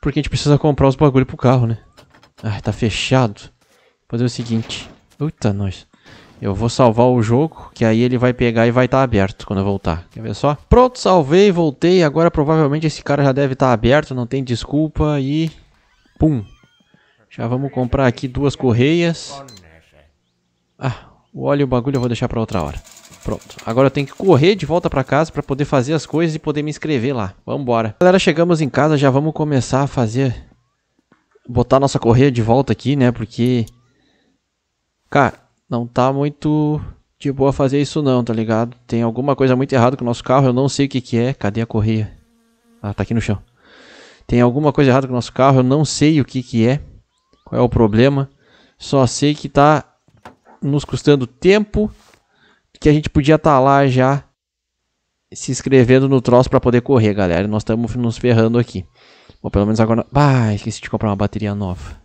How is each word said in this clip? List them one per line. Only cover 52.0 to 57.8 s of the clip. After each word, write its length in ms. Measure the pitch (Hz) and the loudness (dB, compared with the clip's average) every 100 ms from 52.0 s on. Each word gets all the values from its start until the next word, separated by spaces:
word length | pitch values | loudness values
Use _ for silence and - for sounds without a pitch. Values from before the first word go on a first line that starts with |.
| _ _ _ _ _ _ _ _ | _ _ _ _ _ _ _ _
que 80 | 151 | 2
a 40 | |
gente 180 | 151 151 | 2 2
podia 280 | - 139 156 | -2 2 2
tá 200 | 160 143 | 4 4
lá 280 | 131 139 139 | 4 4 2
já 380 | 127 127 139 - _ _ _ _ _ _ _ _ _ _ | 2 2 0 -6 _ _ _ _ _ _ _ _ _ _
se 180 | - - | -16 -8
inscrevendo 580 | 127 - 131 120 131 135 | -6 2 4 6 4 4
no 120 | 135 | 0
troço 280 | 117 123 131 | 4 4 4
pra 120 | 135 | 2
poder 200 | 127 120 | 2 0
correr, 320 | 120 135 107 | 2 2 2
galera. 340 | 101 95 85 101 | 2 0 0 0
Nós 180 | 107 | -4
tamo 240 | - 113 | -2 -4